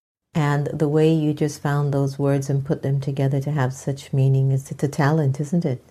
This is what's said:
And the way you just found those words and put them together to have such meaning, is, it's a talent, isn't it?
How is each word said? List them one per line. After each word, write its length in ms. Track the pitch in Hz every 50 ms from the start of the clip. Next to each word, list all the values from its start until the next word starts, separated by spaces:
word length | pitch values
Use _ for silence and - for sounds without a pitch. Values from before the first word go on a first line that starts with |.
| _ _ _ _ _ _ -
And 340 | 165 147 147 143 143 147 -
the 200 | - 147 160 147
way 260 | 147 156 156 156 160
you 200 | 160 151 151 147
just 280 | 147 160 147 147 -
found 320 | - 151 143 143 147 143 139
those 240 | 139 139 139 139 -
words 320 | 139 139 139 143 135 135
and 140 | 139 139 135
put 180 | - 160 - -
them 180 | 135 139 139
together 400 | 135 147 135 135 135 135 139 139
to 100 | 135 147
have 220 | 147 147 131 127 131
such 400 | - - 143 135 139 - - -
meaning, 380 | 139 135 135 135 135 135 135
is, 200 | 135 135 139 -
it's 100 | 143 - -
a 40 | 139
talent, 540 | 135 - 147 139 156 160 151 135 135 -
isn't 240 | 151 143 - 175 170
it? 180 | 156 127 120 - _